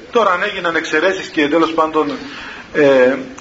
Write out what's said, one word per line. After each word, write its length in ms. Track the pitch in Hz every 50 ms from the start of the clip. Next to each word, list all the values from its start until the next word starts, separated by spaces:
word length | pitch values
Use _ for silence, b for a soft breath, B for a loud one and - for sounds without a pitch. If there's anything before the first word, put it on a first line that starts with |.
| - -
Τώρα, 200 | - 240 214 196
αν 120 | 180 180 196
έγιναν 320 | 214 196 190 175 170 165
εξαιρέσεις 520 | 160 - - 160 156 160 190 185 - - -
και, 200 | - 160 147 143
τέλος 260 | 151 170 160 160 -
πάντων, 440 | 160 156 156 156 156 151 143 135 123 B B B B B B B B B B -
ε, 420 | 160 147 139 139 131 127 127 139 - - - - -